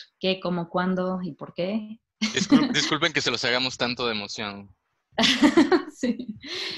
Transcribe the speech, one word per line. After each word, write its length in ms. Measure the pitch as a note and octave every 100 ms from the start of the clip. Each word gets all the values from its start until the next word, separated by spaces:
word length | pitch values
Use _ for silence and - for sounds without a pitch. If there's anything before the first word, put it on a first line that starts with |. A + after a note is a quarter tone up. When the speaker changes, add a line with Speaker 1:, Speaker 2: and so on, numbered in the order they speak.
| - -
Speaker 1:
qué, 220 | F#3 F#3+
cómo, 280 | F3+ F3 E3+
cuándo 520 | F3+ F#3 F#3 F#3 F#3
y 100 | F3+
por 200 | - -
qué. 460 | - F#3 A3 G#3+ A3+ _ -
Speaker 2:
Discul-, 500 | G#3+ - - C#4 B3+
Speaker 1:
<laughs> 40 |
Speaker 2:
disculpen 380 | D3 - D3+ E3
que 80 | C#3+
se 100 | C3+
los 140 | A#2
hagamos 320 | B2 B2+ B2+ -
tanto 280 | A#2+ B2 A#2+
de 60 |
emoción. 640 | G#2+ G2+ - G#2 G2+ G2 _ _ _ _ -
Speaker 1:
<laughs> 760 | A#3 B3+ - E4+ - F4 -
Sí. 440 | - B3 A3 - G#3+ D4+ F4+ -